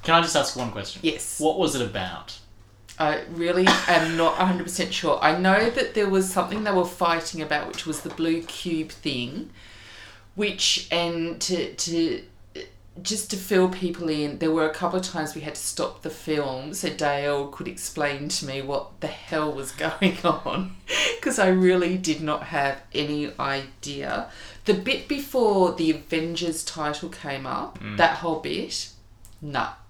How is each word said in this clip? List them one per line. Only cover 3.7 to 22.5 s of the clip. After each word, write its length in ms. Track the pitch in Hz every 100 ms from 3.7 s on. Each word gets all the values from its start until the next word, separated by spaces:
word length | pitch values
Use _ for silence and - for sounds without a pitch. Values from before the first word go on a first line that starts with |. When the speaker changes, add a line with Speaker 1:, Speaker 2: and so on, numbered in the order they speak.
| - -
Speaker 2:
am 300 | 170 160 165
not 240 | 165 -
a 60 | 185
hundred 180 | 180
percent 280 | - - 170
sure. 260 | - 160 -
I 160 | 151 170
know 320 | 185 202 226
that 240 | 247 254
there 140 | 220 202
was 240 | 190 185
something 320 | 196 180 214
they 80 | 214
were 120 | 190
fighting 560 | 180 - 170 165 165 165
about, 260 | 151 147 -
which 180 | - 165
was 140 | 151
the 80 | 156
blue 320 | - 165 165
cube 480 | 165 - 180 165 156
thing, 600 | - 156 127 123 160 311 - - - - - - - -
which, 540 | - 208 - - - -
and 500 | 170 170 170 165 165
to, 320 | - 180 131
to, 480 | - - 165 165 - - - - - - - - 180
just 300 | - 208 -
to 60 | 190
fill 320 | - 190 185
people 400 | 185 180 175 165
in, 300 | 151 147 135
there 120 | 160
were 160 | 160 156
a 60 |
couple 240 | 156 175 185
of 60 | 185
times 300 | - 151 160
we 60 |
had 120 | 151
to 60 | -
stop 400 | - - - -
the 80 | 156
film 640 | 156 - 151 139 131 143
so 140 | 151 170
Dale 580 | 147 147 143 143 143 139
could 200 | - -
explain 600 | - - - 147 139 147
to 160 | - 143
me 140 | 135
what 380 | 135 143 - -
the 60 | 151
hell 460 | - - 160 151
was 180 | 139 135
<laughs> 140 | - 156
going 300 | - 190 -
on, 500 | 175 - - - 185 - - - - 466
'cause 180 | 277 233
I 80 | 190
really 480 | 185 185 180 175 185
did 220 | 175 151
not 240 | 156 151
have 360 | -